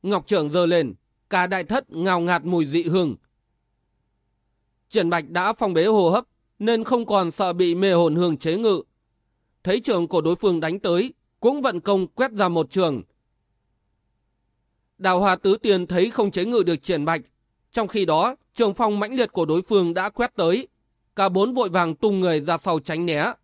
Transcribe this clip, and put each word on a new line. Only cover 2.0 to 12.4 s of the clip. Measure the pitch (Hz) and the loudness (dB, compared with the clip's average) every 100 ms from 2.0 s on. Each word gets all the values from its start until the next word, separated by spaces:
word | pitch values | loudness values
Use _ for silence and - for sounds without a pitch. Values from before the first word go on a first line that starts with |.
| 185 180 | -2 0
ngạt | 170 175 156 | 0 -2 0
mùi | 175 147 | -2 0
dị | 160 | -2
hương. | 165 185 165 110 _ _ _ _ _ _ _ _ _ _ _ _ _ _ _ _ _ | 0 0 -2 -4 _ _ _ _ _ _ _ _ _ _ _ _ _ _ _ _ _
Triển | 214 170 | -2 0
Bạch | 170 151 | -2 -2
đã | 175 190 | -2 -2
phong | 220 214 | -2 0
bế | 165 185 | 2 4
hô | 220 175 | 4 4
hấp, | 202 - _ _ _ | 2 -2 _ _ _
nên | 214 233 | -2 -2
không | 226 247 208 | 0 -2 0
còn | 202 175 | 0 0
sợ | - 190 | -2 -4
bị | 175 180 170 | 0 0 2
mê | 196 | 2
hồn | 175 170 156 | 4 4 2
hương | 175 151 | 0 -2
chế | 160 175 | -4 0
ngự. | 226 180 - _ _ _ _ _ _ _ | 0 0 -4 _ _ _ _ _ _ _
Thấy | 180 214 | -4 -2
trường | 233 196 170 | 0 -2 0
của | 180 | 0
đối | 156 180 | 0 0
phương | 208 170 | 0 0
đánh | 160 190 | -2 -4
tới, | 196 175 247 - _ _ | -2 0 -2 -6 _ _
cũng | 233 285 | 0 0
vận | 262 180 | -2 -2
công | 208 196 180 | 0 0 0
quét | - 262 | -2 -4
ra | 214 | 0